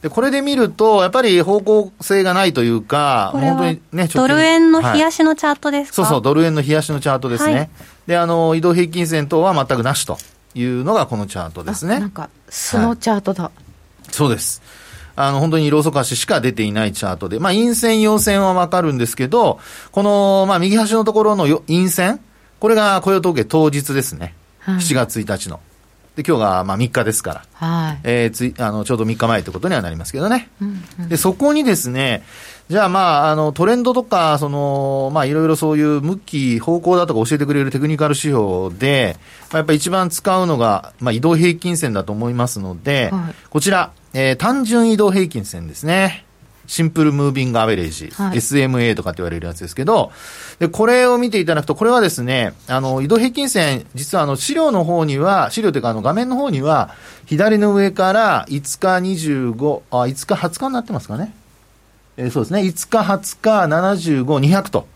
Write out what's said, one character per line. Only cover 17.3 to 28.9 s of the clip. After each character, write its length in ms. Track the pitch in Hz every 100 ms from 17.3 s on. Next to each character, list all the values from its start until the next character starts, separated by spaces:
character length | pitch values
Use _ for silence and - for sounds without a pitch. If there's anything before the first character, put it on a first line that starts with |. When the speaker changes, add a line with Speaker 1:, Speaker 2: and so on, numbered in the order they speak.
| 107
Speaker 1:
ま 120 | 185
あ、 20 |
陰 240 | 190 240 233
線、 240 | 233 220
陽 180 | 214 214
線 240 | 214 196
は 120 | 190
わ 140 | 180 170
か 140 | 180
る 100 | 165
ん 60 | 131
で 80 | 117
す 80 |
け 140 | - 131
ど、 320 | 226 202 - - - -
こ 100 | -
の、 440 | 202 202 196 196 190
ま 80 | 185
あ、 20 |
右 180 | 180 214
端 140 | 214
の 120 | 226
と 80 | 220
こ 100 | 214
ろ 140 | 214 202
の 100 | 151
よ、 160 | 156 -
陰 200 | 170 185
線、 280 | 170 180 - - _ _ _
こ 80 | 214
れ 80 |
が 260 | 220 208 190
雇 100 | 175
用 80 | 190
統 120 | 175 156
計 80 |
当 260 | 107 160 156
日 240 | 143 139
で 80 | 139
す 120 | 135
ね。 200 | - 85 - _ _
Speaker 3:
は 200 | - 185
い。 20 |
Speaker 1:
七 140 | 170
月 260 | 131 117 -
一 100 | 104
日 180 | 95 -
の。 120 | 76 _ _ _ _ _
で、 80 | -
今 140 | 147 147
日 40 |
が、 240 | 104 92
ま 100 | 95
あ、 20 | 95
三 140 | 120
日 140 | 127
で 80 | 110
す 100 | 107
か 100 | - 76 - _
ら。 60 | 165
Speaker 3:
は 260 | 170 160
い。 80 | 147
Speaker 1:
え 220 | 78 120 117
ー、 40 |
つ 140 | 117
い、 100 | 123 -
あ 120 | 117
の、 140 | 107
ち 60 | 104